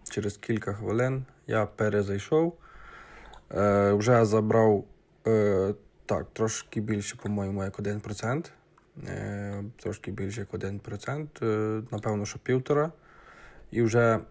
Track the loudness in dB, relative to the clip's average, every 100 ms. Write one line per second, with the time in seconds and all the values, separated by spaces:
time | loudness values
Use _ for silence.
0 | -10 -4 -4 -4 -2 -2 -2 -6 -2 0
1 | 0 -2 -6 -12 -4 0 0 0 0 2
2 | 0 -2 0 2 2 -2 -14 -20 -20 -20
3 | -20 -20 -20 -20 -8 0 2 4 4 4
4 | 6 6 6 4 4 6 6 4 0 -14
5 | _ _ 0 2 4 2 0 -4 -10 _
6 | -4 -4 -4 -4 -4 -4 -8 -6 -2 -2
7 | -4 -8 -6 -4 -4 -4 -6 -6 -6 -6
8 | -8 -6 -4 -4 -6 -14 _ _ _ -16
9 | -12 -8 -6 -6 -6 -8 -10 -10 -8 -8
10 | -8 -6 -6 -6 -8 -6 -6 -8 -10 -10
11 | -6 -6 -8 -6 -2 0 -2 -4 -6 -6
12 | -4 -4 -4 -8 -2 0 2 0 0 -4
13 | -20 -20 -20 -20 -20 -20 -6 0 2 6
14 | 4 4 -2